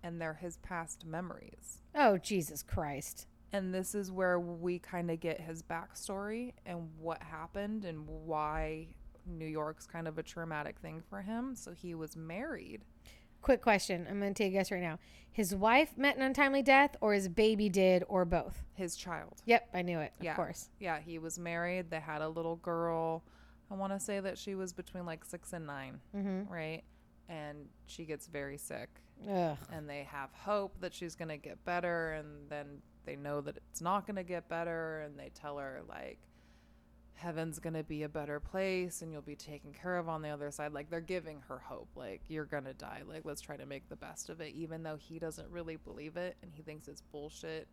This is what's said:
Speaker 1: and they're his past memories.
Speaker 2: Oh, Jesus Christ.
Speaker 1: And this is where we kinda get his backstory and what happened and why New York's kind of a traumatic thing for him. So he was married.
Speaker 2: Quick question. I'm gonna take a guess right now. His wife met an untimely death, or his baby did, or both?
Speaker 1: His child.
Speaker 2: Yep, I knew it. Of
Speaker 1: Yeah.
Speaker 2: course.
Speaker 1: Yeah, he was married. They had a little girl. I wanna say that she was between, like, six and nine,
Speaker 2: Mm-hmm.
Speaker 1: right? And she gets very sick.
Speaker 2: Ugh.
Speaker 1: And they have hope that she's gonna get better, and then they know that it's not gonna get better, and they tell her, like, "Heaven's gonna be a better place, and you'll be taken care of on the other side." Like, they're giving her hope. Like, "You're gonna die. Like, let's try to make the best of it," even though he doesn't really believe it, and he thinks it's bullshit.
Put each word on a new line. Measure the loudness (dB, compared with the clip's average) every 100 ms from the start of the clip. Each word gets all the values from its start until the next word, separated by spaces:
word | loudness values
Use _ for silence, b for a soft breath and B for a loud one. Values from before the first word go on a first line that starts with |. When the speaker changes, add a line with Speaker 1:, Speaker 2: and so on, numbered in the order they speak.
Speaker 1:
and | -6 -4
they're | -4
his | -2 -6 -8
past | -6 -4 -4 -8
memories. | -6 -4 -4 -8 -12 -16 -14 -16 -6
Speaker 2:
Oh, | 8 8 8
Jesus | 4 2 2 -4
Christ. | -2 0 0 -2 -6 -10 -14 -18 -4
Speaker 1:
And | -2 0
this | 0 0
is | -2 -2
where | 2 4 4
we | 2 -2 0 0
kinda | -2 -2 0 2
get | 0 -2
his | -4 -8
backstory | -6 -6 -6 -10 -6 -4 -4 -4 -6 -8
and | -8 -6 -6 -6
what | -4 -4
happened | -6 -10 -6 -4 -2 -2
and | -2 -6 -6
why | -8 -2 0 2 2 0 -2 -8 -14 -18 -14
New | -8 -6 -2
York's | 0 -2 -4 -10
kind | -6 -4
of | -4
a |
traumatic | -6 -6 -4 -2 -4 -6
thing | -10 -10
for | -10 -8
him. | -4 -4 -4
So | -6 -10
he | -10 -8
was | -6 -6 -8
married. | -8 -4 -4 -6 -8 -12 -14 -20 b b b -6
Speaker 2:
Quick | 6 8
question. | 10 6 6 -2 0
I'm | 0
gonna | 0
take | 2 4
a |
guess | 4 4
right | 2
now. | 0 -2 b b b
His | 0 2
wife | 6 8 10 8 6
met | 4 6
an |
untimely | 2 6 6 6
death, | 10 10 10 6
or | 4
his | 6 4
baby | 6 8 8 6
did, | 8 10 10 6
or | 4
both? | 6 4 2 -4 -8
Speaker 1:
His | -6 -6 -4
child. | -6 -6 -6 -10
Speaker 2:
Yep, | 8 8 8
I | -2
knew | 0 0
it. | -2 -4
Of |
Speaker 1:
Yeah. | -2
Speaker 2:
course. | 0 -2 -4 -12 -8
Speaker 1:
Yeah, | -4 -4
he | -4 -6
was | -6 -6
married. | -2 0 0 0 -2
They | -4
had | -4 -2
a | -2
little | 0 -2 -2
girl. | -2 2 2 2 2 0 -4 b b b -10
I |
wanna | -4 -2 -2
say | 0 -2
that | -2 -4
she | -6
was | -4 -4
between, | -6 -10 -8 -6
like, | -6
six | -8 -12 -8
and | -8 -6
nine, | -6 -8 -10 -8
Speaker 2:
Mm-hmm. | -2 0 0 -2
Speaker 1:
right? | -4 -4 -6 -10 b b -20 -12
And | -8 -8 -10 -14 -18 -18
she | -12 -6
gets | -8 -6
very | -6 -6 -8
sick. | -8 -8 -10 -16 -20 -14 -2
Speaker 2:
Ugh. | 2 2 0 -6
Speaker 1:
And | -8 -8
they | -8
have | -8 -8 -8
hope | -8 0 0 0 -4
that | -8
she's | -6 -8
gonna | -6 -6 -6
get | -10 -10
better, | -2 0 2 2 0
and | -2 -8 -12 -8
then | -8 -8 -12 -18 -18
they | -10 -8
know | -2 -2
that | -4 -8
it's | -12 -4
not | 0 0 0
gonna | -4
get | -2 -4 -2
better, | -2 -2 -2 -2 -4
and | -8 -10
they | -14
tell | -12 -8 -6
her, | -6 -8 -10
like, | -10 -10 -12 -18 b b b b b b b -20
"Heaven's | -10 -6 -4 -4 -4
gonna | -4 -4
be | -4 -4
a | -4
better | -4 -4 -4
place, | -4 0 2 2 0 -4
and | -8
you'll | -10
be | -10 -12
taken | -12 -14 -14
care | -10 -2 0
of | 0
on | -2
the | -2
other | -4 -4
side." | -4 -4
Like, | -4 -4
they're | -6
giving | -2 -4 -4 -12
her | -10 -10
hope. | -8 -12 -12 -12
Like, | -10 -10 -6
"You're | -6
gonna | -2 -4 -4
die. | -10 -10 -10 -10
Like, | -10
let's | -8 -8
try | -8 -10
to | -8
make | -10 -10
the | -14
best | -12 -12 -10
of | -10
it," | -10
even | -8 -8 -6
though | -6 -8
he | -10 -6
doesn't | -6 -6 -10
really | -8 -8 -8
believe | -10 -10 -8 -4
it, | -6 -6
and | -16
he | -16
thinks | -14 -14 -14
it's | -16
bullshit. | -14 -12 -10 -10 -8 -8 -10